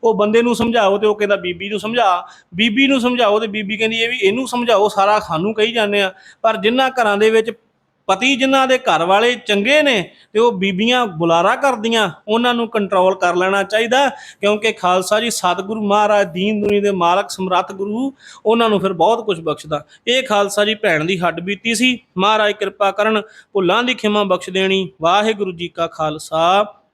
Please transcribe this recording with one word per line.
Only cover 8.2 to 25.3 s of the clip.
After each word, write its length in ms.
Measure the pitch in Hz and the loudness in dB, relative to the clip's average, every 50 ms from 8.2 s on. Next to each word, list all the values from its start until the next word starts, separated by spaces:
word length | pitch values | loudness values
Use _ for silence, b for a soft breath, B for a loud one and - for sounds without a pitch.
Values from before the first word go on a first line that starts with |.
| 233 262 277 | 2 0 0
ਜਿਨ੍ਹਾਂ 300 | 233 262 269 269 269 262 | 2 2 2 2 2 2
ਦੇ 120 | 254 254 254 | 2 2 0
ਘਰ 260 | 254 - 175 156 165 | 2 0 0 0 2
ਵਾਲੇ 300 | 175 190 202 226 240 247 | 2 2 4 4 2 0
ਚੰਗੇ 480 | 233 - - 208 202 202 233 285 302 302 | -2 -2 -2 0 0 2 2 4 4 4
ਨੇ, 280 | 285 254 208 170 B B B B B _ | 4 2 0 -2 B B B B B _
ਤੇ 60 | 214 | 2
ਉਹ 140 | 226 240 226 | 2 2 2
ਬੀਬੀਆਂ 540 | 185 185 196 196 180 214 233 247 254 247 | 0 -2 -2 -2 0 0 0 2 0 0
ਬੁਲਾਰਾ 500 | 220 175 156 170 170 165 165 170 196 233 | -2 -4 -4 0 2 2 2 4 2 0
ਕਰਦੀਆਂ, 540 | 254 262 277 254 226 208 226 233 226 214 185 151 - _ - | 2 0 0 0 0 -2 -2 0 0 0 0 -4 -8 _ -2
ਉਹਨਾਂ 260 | 214 233 240 247 240 | 0 0 2 0 0
ਨੂੰ 140 | 233 233 220 | 0 -2 -2
ਕੰਟਰੋਲ 460 | - 220 202 185 185 190 180 185 190 | -2 -2 -2 0 2 2 2 2 2
ਕਰ 220 | 185 185 175 170 | 2 0 0 0
ਲੈਣਾ 260 | 180 180 190 196 196 196 | 2 0 0 0 0 -2
ਚਾਹੀਦਾ, 460 | 190 180 214 226 233 226 262 285 269 | 0 0 -2 0 2 2 2 2 2
ਕਿਉਂਕਿ 640 | - - - - - _ - 202 208 214 208 226 214 | -2 -6 -18 -20 -16 _ -2 0 0 0 0 -2 -4
ਖਾਲਸਾ 480 | - - 180 180 185 185 185 214 214 | 0 0 0 0 2 0 0 -2 0
ਜੀ 100 | 220 240 | 0 -2
ਸਤਿਗੁਰੂ 520 | 220 - - 180 175 185 190 196 220 220 214 | -4 -2 -2 -2 -2 -2 -4 -6 -6 -6 -2
ਮਹਾਰਾਜ, 500 | 202 196 208 214 208 214 208 202 180 160 | 0 2 2 4 4 4 2 2 0 -2
ਦੀਨ 280 | 180 190 208 220 208 | -4 -2 -2 -2 -2
ਦੁਨੀ 200 | 208 208 202 202 | 0 0 0 2
ਦੇ 100 | 202 202 | 0 0
ਮਾਲਕ, 400 | 202 185 175 170 175 190 208 202 | 0 2 2 2 2 2 0 -4
ਸਮਰੱਥ 420 | - - 190 190 185 180 185 185 196 | -6 -8 -4 -2 0 0 -2 -2 -6
ਗੁਰੂ, 400 | 190 196 208 208 226 262 277 269 B B B B B B | -10 -8 -6 -6 -4 -6 -6 -6 B B B B B B
ਉਹਨਾਂ 220 | 214 220 233 233 226 | 0 2 2 2 2
ਨੂੰ 120 | 214 196 | 2 0
ਫਿਰ 120 | 165 190 196 | 0 -2 0
ਬਹੁਤ 340 | 165 165 185 226 233 226 | 2 2 2 2 0 0
ਕੁਝ 140 | 202 190 165 | -4 -6 -4
ਬਖਸ਼ਦਾ। 440 | 165 151 147 147 - 151 156 147 147 b b b b | -4 -6 -6 -6 -6 -8 -8 -8 -8 b b b b
ਇਹ 160 | - 240 262 254 | -2 -2 -2 0
ਖਾਲਸਾ 420 | 214 214 202 202 196 196 208 208 | 0 0 0 0 0 0 0 0
ਜੀ 100 | 208 220 | 0 0
ਭੈਣ 300 | 214 - 208 170 151 151 | -2 0 0 0 0 0
ਦੀ 140 | 170 196 180 | -2 -2 -2
ਹੱਡ 220 | 175 175 165 170 | -2 -2 -2 -4
ਬੀਤੀ 340 | 175 185 202 196 _ 226 233 | -6 -8 -8 -6 _ -4 -2
ਸੀ, 240 | 220 240 254 254 226 _ _ _ 180 | 0 0 0 -2 -2 _ _ _ -2
ਮਹਾਰਾਜ 340 | 185 202 220 214 214 208 208 | 0 2 2 2 2 0 -2
ਕਿਰਪਾ 380 | 208 202 196 196 _ 208 196 | -2 -6 -8 -4 _ -2 -2
ਕਰਨ, 320 | 190 202 208 220 220 214 202 214 B B B B _ | 0 0 0 0 0 -2 -4 -6 B B B B _
ਭੁੱਲਾਂ 300 | 202 190 175 185 226 240 | -2 0 2 2 0 0
ਦੀ 120 | 247 254 | -2 -4
ਖਿਮਾ 300 | 214 - 214 208 208 208 | -2 -2 -2 0 0 0
ਬਖਸ਼ 260 | 196 185 180 - - | 0 -2 -4 -4 -6
ਦੇਣੀ। 400 | 185 190 190 190 190 190 190 175 - _ 156 | -4 -2 0 0 0 -2 -2 -4 -8 _ -2
ਵਾਹਿਗੁਰੂ 500 | 165 175 202 214 220 | 0 2 2 0 0